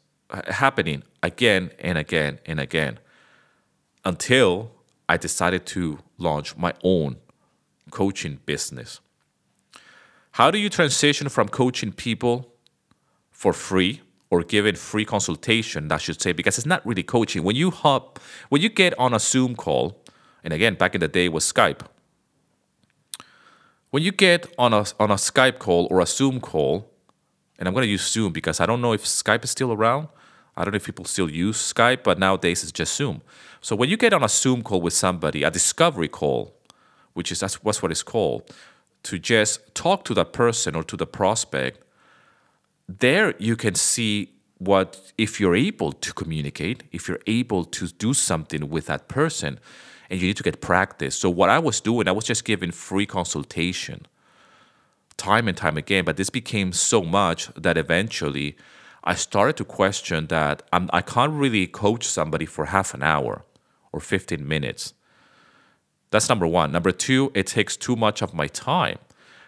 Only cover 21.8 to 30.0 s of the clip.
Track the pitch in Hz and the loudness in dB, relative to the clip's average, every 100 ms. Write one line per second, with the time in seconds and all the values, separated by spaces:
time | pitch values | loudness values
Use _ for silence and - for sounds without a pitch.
21.8 | - _ _ _ _ _ _ _ _ _ | -12 _ _ _ _ _ _ _ _ _
22.8 | _ _ _ - - _ _ _ _ _ | _ _ _ -16 -16 _ _ _ _ _
23.8 | _ 139 175 196 190 170 170 - 123 107 | _ -2 0 4 4 4 0 0 4 4
24.8 | 104 - 107 98 - - 131 123 - 87 | 2 0 2 2 2 4 4 2 2 2
25.8 | 87 92 87 - 135 131 - 80 69 87 | 4 4 2 2 0 0 -4 0 0 0
26.8 | 110 _ _ _ _ _ _ - 90 101 | -6 _ _ _ _ _ _ -8 -4 0
27.8 | 127 95 - 113 104 80 82 78 87 120 | 0 0 -2 -2 -2 -2 -4 0 0 0
28.8 | 120 107 - - - 113 127 - 131 107 | 0 -2 -2 -2 0 0 -2 -4 -2 2
29.8 | 113 135 | 2 0